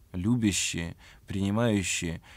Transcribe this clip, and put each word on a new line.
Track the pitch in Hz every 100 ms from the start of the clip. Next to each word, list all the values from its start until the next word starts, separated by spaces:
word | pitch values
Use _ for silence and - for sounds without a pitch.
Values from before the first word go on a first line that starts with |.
| -
любящий, | 92 101 123 107 92 - 87 85 - - - -
принимающий, | 98 98 107 120 101 87 - 85 82 -